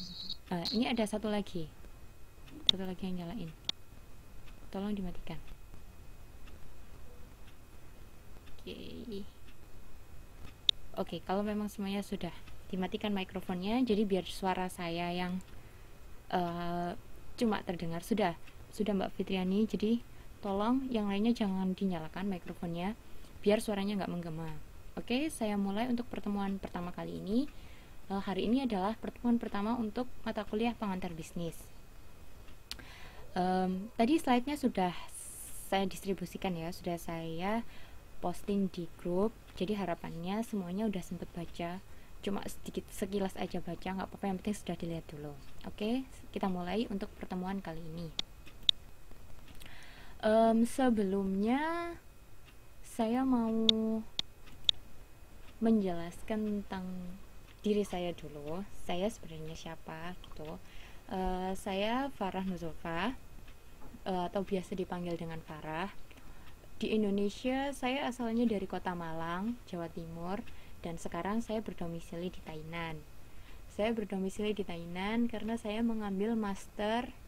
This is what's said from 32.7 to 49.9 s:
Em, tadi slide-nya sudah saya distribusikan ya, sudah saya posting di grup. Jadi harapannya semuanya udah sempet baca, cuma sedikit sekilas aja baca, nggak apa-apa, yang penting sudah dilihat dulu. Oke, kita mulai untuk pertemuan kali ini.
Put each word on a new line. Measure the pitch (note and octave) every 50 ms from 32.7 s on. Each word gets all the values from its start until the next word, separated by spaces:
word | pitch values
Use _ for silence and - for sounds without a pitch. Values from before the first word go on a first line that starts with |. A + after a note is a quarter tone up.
| - - - - - - - - - - - - -
Em, | F#3 F3+ F#3 F#3 F#3 F#3 F#3 F#3 F#3 G3 A3+ -
tadi | - A3+ A3+ D#4 D#4+
slide-nya | - C#4 B3 B3 B3 C#4+ D4 D4
sudah | - A#3+ - - F#3 F3+ E3+ - - - - - - - - - - - - - - - G3
saya | G3 G3 F#3+
distribusikan | E3+ - - F#3+ F#3+ - F3 - - G3 - F#3+ F3+
ya, | E3 D#3+ E3+ F3+
sudah | - - F3+ E3+ E3+
saya | - - E3+ E3 E3 E3 D#3+ E3 F3+ G3 A3 A#3 A#3 - - - - - - - - - - - -
posting | F3+ E3+ - - - G3+ G3+ G3 F#3 -
di | F#3 E3+ - - -
grup. | - F3 F3 F#3 G3+ A3+ A#3 - - - - -
Jadi | F#3 F3 G#3+
harapannya | G#3 F#3+ E3+ - - - E3 D#3+ E3 E3+ F3+ G3 A3
semuanya | A3+ - A3 G3+ F3+ F3 F3+ G3 A3+ A3
udah | F#3+ F#3 -
sempet | - F#3 E3+ F3 - -
baca, | F3 E3 - - - F3 E3+ F3 F#3+ - - - - - - - - -
cuma | G3+ G3+ G#3 -
sedikit | G3 - - - - - F#3+ - -
sekilas | - - G#3+ F#3+ G3 G3+ F#3+ F#3+ -
aja | - - F3 - F3+
baca, | - F#3 E3+ - -
nggak | F#3 F#3+ F#3+ F#3+ -
apa-apa, | - - - G3
yang | F#3+ F3+
penting | - G#3+ G#3
sudah | - - - F3 -
dilihat | F3 E3+ E3 E3 D#3 -
dulu. | D#3+ D3 D3 D3 C#3+ C#3+ - - - - - F#3+
Oke, | - - G#3+ G#3+ A#3 C4 C4 - - - - - -
kita | G3 G#3 F#3+
mulai | F#3 F3+ F3 F3+ F#3 G#3 A#3+ -
untuk | G3+ G3 G#3 - - -
pertemuan | - - F#3+ F3+ F#3 F#3 G3 G3
kali | - E3+ D#3+ E3 E3+
ini. | D#3+ D#3+ E3+ E3+ D#3+ D3 - - - - - - - - - - - - - - - - - - - - - - - - - - - - - - - - - - -